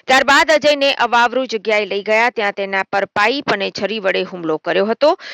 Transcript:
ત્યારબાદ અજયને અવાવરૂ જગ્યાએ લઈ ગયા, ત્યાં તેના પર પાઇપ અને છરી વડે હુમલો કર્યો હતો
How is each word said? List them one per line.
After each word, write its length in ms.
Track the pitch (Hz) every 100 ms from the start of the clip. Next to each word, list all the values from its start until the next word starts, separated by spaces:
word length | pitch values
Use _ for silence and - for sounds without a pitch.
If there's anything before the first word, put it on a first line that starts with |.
| -
ત્યારબાદ 440 | 262 262 285 320
અજયને 440 | 302 294 294 277
અવાવરૂ 500 | - 233 240 240 240
જગ્યાએ 400 | 247 220 214 214
લઈ 180 | 196 202
ગયા, 280 | 202 220 240
ત્યાં 220 | 240 202
તેના 300 | 196 196 196
પર 220 | 190 196
પાઇપ 480 | 196 208 214 277 -
અને 180 | 208 190
છરી 280 | - 196 220
વડે 240 | 190 185
હુમલો 340 | 180 180 165 156
કર્યો 300 | 175 175 202
હતો 320 | 226 294 370 -